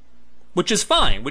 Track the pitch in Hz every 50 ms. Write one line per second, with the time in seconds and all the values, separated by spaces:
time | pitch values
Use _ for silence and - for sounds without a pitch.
0 | - - - - - - - - - - - 175 180 - 220 202 - - 320 339
1 | - - - 98 117 143